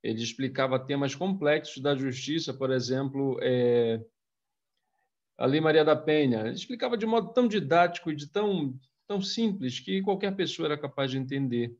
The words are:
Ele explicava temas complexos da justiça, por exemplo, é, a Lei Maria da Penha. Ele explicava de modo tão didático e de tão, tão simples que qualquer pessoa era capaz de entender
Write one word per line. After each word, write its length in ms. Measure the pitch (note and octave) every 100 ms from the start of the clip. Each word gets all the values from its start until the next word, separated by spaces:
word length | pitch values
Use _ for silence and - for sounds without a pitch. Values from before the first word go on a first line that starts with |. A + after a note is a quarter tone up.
Ele 200 | A#2 A2
explicava 560 | A#2 - C3+ C3+ C3+ C3
temas 360 | C3 C#3+ C#3
complexos 640 | C#3 F#3 G3 D3 D3+ - -
da 140 | C#3
justiça, 580 | C#3 C3+ B2+ C3+ D#3+ D#3
por 200 | B2+ C3
exemplo, 680 | C3 A#2 B2+ C#3 C#3 C#3 B2+
é, 640 | C3 B2 B2 A#2+ A#2 A2+ A2 _ _ _ _ _ _ _ _ _ _ _ _ -
a 80 | B2+
Lei 140 | D3+
Maria 240 | D#3+ D#3
da 100 | D#3
Penha. 460 | D3+ D#3 D3+ C#3 A2
Ele 140 | A2
explicava 420 | F#3+ - A#3+ B3+ A#3
de 100 | A3
modo 260 | A#3 A3+
tão 140 | - B3
didático 640 | G#3 C#3 E3 F3 F3 D#3+
e 60 | D3
de 100 | D3
tão, 480 | G3+ G#3 F#3 C#3 B2+ _ _ _
tão 140 | G3+
simples 560 | G3 - A3+ F#3+ B2+ B2
que 240 | - F#3+
qualquer 320 | G3 G3 G3+
pessoa 320 | G3 D#3 - D#3+
era 120 | D3+
capaz 320 | D3 - C3+
de 60 | C3+
entender 580 | B2+ C#3 C3+ A#2+ A#2